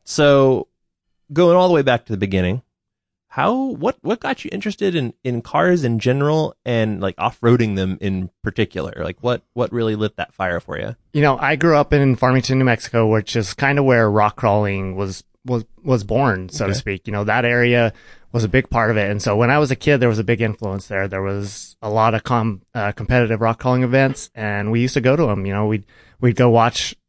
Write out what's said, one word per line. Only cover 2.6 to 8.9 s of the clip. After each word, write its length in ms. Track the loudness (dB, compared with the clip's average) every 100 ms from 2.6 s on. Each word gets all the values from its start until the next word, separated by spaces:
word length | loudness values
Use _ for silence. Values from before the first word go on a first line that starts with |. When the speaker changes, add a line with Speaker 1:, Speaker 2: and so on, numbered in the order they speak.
| -8 _ _ _ _ _ _
Speaker 1:
how, 260 | -4 -2 0
what, 420 | -4 -4 -4 -4
what 160 | -4 -4
got 260 | -6 -8 -8
you 60 |
interested 400 | -8 -8 -4 -2
in, 180 | -2 -4 -6
in 180 | -6 -6
cars 420 | -4 0 2 2
in 140 | 0 0
general 580 | 0 0 0 0 -2 -6
and, 380 | -4 -2 -2 -2
like, 140 | -6 -4
off-roading 560 | -6 0 2 4 2
them 240 | 0 -2 -2
in 300 | -4 -4 -6 _
particular? 500 | -6 -4 -4 -4 -8